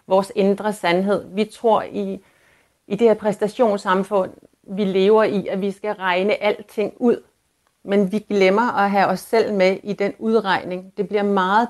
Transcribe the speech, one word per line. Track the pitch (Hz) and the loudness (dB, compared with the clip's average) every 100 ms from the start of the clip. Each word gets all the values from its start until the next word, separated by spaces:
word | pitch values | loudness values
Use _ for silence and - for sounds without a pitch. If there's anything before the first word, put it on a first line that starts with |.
| - | 0
vores | 190 196 | 0 2
indre | - 196 202 208 | 0 2 2 -2
sandhed. | 202 175 175 196 196 - | -2 0 0 0 -2 -2
Vi | 185 | -4
tror | 214 - 233 202 | -4 -2 2 2
i, | - 202 196 196 - _ _ _ _ _ _ | 0 -6 -8 -8 -14 _ _ _ _ _ _
i | 196 | 2
det | 233 | 4
her | |
præstationssamfund, | 214 208 202 214 - 233 202 202 185 196 208 185 - _ _ | 4 0 -2 -4 0 0 0 0 -2 0 -2 -2 -8 _ _
vi | - 190 | -12 -4
lever | 202 190 190 220 | 0 2 4 4
i, | 208 202 175 | 4 0 -4
at | 196 | -4
vi | 196 | -4
skal | 196 214 | -6 -8
regne | 196 185 180 202 202 | -6 -2 0 0 0
alting | 208 - - - 208 - | -2 -4 -8 -6 -6 -2
ud. | 240 - - _ _ _ _ _ | 0 0 -4 _ _ _ _ _
Men | 190 202 190 | -2 0 0
vi | 208 | -2
glemmer | - 208 185 202 240 | -4 2 2 2 0
at | - 202 | 0 0
have | 202 180 | 2 0
os | 185 | -2
selv | - 226 - | -2 0 0
med | 208 185 190 | 2 0 0
i | 208 | -6
den | 196 202 - | -4 -4 -4
udregning. | 220 220 196 175 175 180 190 - | -2 0 0 -2 -4 -10 -12 -8
Det | 196 | -4
bliver | 202 | -2
meget | 202 196 185 208 | 0 0 2 2